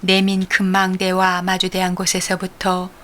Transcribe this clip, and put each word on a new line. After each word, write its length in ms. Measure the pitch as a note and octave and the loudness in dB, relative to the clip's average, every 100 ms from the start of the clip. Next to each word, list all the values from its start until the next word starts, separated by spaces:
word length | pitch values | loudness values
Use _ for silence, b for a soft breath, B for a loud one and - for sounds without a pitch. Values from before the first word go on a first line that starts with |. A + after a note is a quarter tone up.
내민 460 | F#3 F#3+ G3 F#3+ F#3+ | 2 2 2 0 0
큰 180 | - F#3+ | 0 2
망대와 760 | F#3+ F#3+ F#3 F#3+ F#3 F#3+ F3+ | 2 0 0 0 2 2 2
마주대한 500 | F3+ F#3 F#3 F#3 F#3 | -2 0 0 0 -2
곳에서부터 960 | F3+ F#3 F#3 - F#3 F#3 - G3 F3+ F#3 - | -2 -2 -2 -2 -4 -4 -4 -2 -2 -4 -12